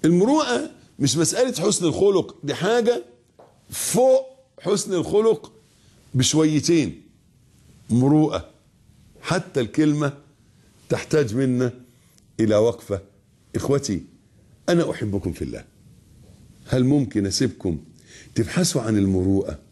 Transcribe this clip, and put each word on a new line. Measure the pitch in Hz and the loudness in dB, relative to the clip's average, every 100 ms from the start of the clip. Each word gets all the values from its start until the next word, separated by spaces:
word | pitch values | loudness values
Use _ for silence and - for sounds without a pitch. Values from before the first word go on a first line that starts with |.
المروءة | 156 175 214 302 269 240 311 - _ - | 4 4 4 2 0 -2 -4 -14 _ -4
مش | 135 151 | -2 0
مسألة | 156 - 262 - 196 | -2 0 -2 0 -2
حسن | - 170 | 0 -2
الخلق، | 131 196 190 - - | 2 2 2 -2 -10
دي | 143 | -8
حاجة | 127 180 240 226 240 - _ _ _ - _ _ | -4 0 0 0 -2 -6 _ _ _ -20 _ _
فوق | - - 185 262 262 262 - _ - | -10 -4 2 4 4 0 -18 _ -10
حسن | 185 202 - | -4 -2 -2
الخلق | 180 156 190 226 208 - - _ _ _ _ _ | -4 0 2 2 0 -4 -20 _ _ _ _ _
بشويتين. | 127 123 151 156 151 - 170 110 - - _ _ _ _ _ _ - - | -2 0 2 2 0 2 0 0 -6 -20 _ _ _ _ _ _ -20 -2
مروءة، | 117 131 151 156 92 - _ _ _ _ _ _ - | 0 4 4 2 -2 -8 _ _ _ _ _ _ -18
حتى | - 180 185 139 | -6 -6 -4 -4
الكلمة | 110 - 151 151 143 139 - _ _ _ _ _ _ | -4 0 0 2 -4 -6 -20 _ _ _ _ _ _
تحتاج | 113 - 156 127 | -6 -2 0 0
منا | 113 131 123 123 - - _ _ _ _ - | 0 0 0 -2 -4 -20 _ _ _ _ -2
إلى | 110 107 | 2 4
وقفة. | 113 117 - 98 - _ _ _ _ - | 4 0 -8 -8 -8 _ _ _ _ -6
إخوتي، | - 139 139 92 - _ _ _ _ _ - | -2 -2 -2 -6 -8 _ _ _ _ _ 0
أنا | 175 156 | 0 0
أحبكم | - 107 98 95 | -4 -6 -4 -6
في | 78 | -6
الله. | 69 55 - _ - - _ - - - - - - | -10 -10 -16 _ -20 -20 _ -20 -20 -20 -20 -20 -4
هل | 131 | 0
ممكن | 127 147 117 107 98 | 2 0 0 -2 -2
أسيبكم | 95 127 - 95 76 - - - - - | -2 -4 -4 -6 -6 -10 -20 -20 -20 -8
تبحثوا | - 107 - 180 139 | -4 -2 -2 -2 -2
عن | 113 107 | 0 0
المروءة | 98 95 92 98 95 78 _ | 2 2 2 0 -2 -8 _